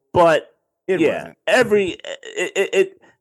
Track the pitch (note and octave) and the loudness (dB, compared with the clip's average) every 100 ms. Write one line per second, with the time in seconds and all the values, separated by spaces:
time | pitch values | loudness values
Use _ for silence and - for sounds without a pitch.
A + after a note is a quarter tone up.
0 | _ F3+ E3+ D3 - _ _ _ - F3+ | _ 2 4 2 -2 _ _ _ -4 0
1 | C#3+ E2+ - - - A#3 A3+ G#3 F#3 - | 0 -2 -10 -10 0 0 2 0 0 -6
2 | - - - - F3+ F#3+ - F#3+ F#3+ - | -12 -14 -12 -6 -6 -4 -2 0 0 -4
3 | _ _ | _ _